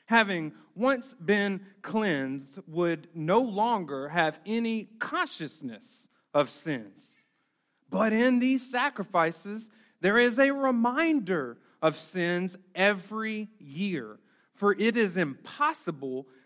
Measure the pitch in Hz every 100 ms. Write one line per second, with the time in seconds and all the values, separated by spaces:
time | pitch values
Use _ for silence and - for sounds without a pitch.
0 | - 226 208 180 156 - _ - 247 262
1 | - - 160 208 202 190 196 - - 220
2 | 214 147 135 135 135 - 185 156 175 165
3 | 147 165 156 202 254 196 226 226 160 139
4 | 143 165 156 151 - 226 233 226 202 -
5 | - 330 359 - 151 - 135 107 - -
6 | _ _ _ 147 135 - 165 139 104 95
7 | - - _ _ _ _ _ _ _ 185
8 | 220 220 247 247 254 262 247 247 277 277
9 | 190 180 165 165 202 214 226 _ _ _
10 | 180 220 240 226 277 277 269 240 233 254
11 | 330 302 185 180 127 117 _ _ 160 156
12 | - 185 170 175 185 185 - - 196 202
13 | - 220 220 214 214 _ 147 139 202 165
14 | 113 107 _ _ _ _ 202 202 214 233
15 | 208 175 160 131 - - 294 - - 151
16 | 135 131 135 _